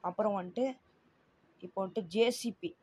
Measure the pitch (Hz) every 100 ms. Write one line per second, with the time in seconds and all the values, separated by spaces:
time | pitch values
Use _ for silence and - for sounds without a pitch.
0 | 180 180 214 202 180 175 262 254 _ _
1 | _ _ _ _ _ _ 180 - 190 202
2 | 175 196 233 240 233 196 170 -